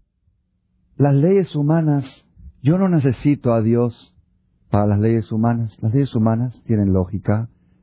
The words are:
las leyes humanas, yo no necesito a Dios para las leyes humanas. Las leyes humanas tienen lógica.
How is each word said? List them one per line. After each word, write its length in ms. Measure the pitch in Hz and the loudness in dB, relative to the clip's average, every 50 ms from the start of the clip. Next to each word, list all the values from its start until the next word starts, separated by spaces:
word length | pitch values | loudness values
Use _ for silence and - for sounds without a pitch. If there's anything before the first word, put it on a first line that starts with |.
| _ _ _ _ _ _ _ _ _ _ _ _ _ _ _ _ _ _ _ | _ _ _ _ _ _ _ _ _ _ _ _ _ _ _ _ _ _ _
las 180 | - 139 143 139 | -2 0 2 2
leyes 420 | 139 147 180 196 196 180 - - | 2 2 2 2 0 0 -2 -4
humanas, 480 | 147 147 143 160 165 160 151 147 143 135 - - - _ _ _ - - - - _ | -4 -2 0 0 0 0 0 -2 -2 -4 -8 -16 -20 _ _ _ -20 -20 -20 -20 _
yo 140 | - 139 170 | 0 0 0
no 120 | 185 196 185 | 2 0 0
necesito 640 | 175 156 123 139 120 - - 147 143 - - 127 117 | 0 2 0 0 -2 0 0 0 0 0 0 0 0
a 80 | 113 | 2
Dios 520 | 110 117 117 120 120 120 113 - - _ _ _ _ _ _ _ _ _ _ _ _ _ | 2 2 2 2 0 -2 -4 -8 -20 _ _ _ _ _ _ _ _ _ _ _ _ _
para 160 | - 101 104 | 0 0 2
las 140 | 104 101 101 | 2 2 2
leyes 320 | 107 113 117 113 107 - | 2 2 0 0 -2 -4
humanas. 440 | 117 110 113 117 120 117 117 110 - - | -4 -2 0 0 0 -2 -4 -6 -8 -6
Las 120 | - 110 | -4 -2
leyes 220 | 110 139 139 131 - | 0 0 -2 0 0
humanas 480 | 120 110 113 113 113 123 127 - - _ | 0 0 2 0 0 -2 -6 -8 -12 _
tienen 280 | - 117 104 101 98 | -2 0 0 2 2
lógica. 560 | 92 92 92 90 95 90 - - 104 107 117 117 _ _ _ _ _ _ | 2 0 0 -2 -6 -6 -2 -2 -2 -2 -2 -8 _ _ _ _ _ _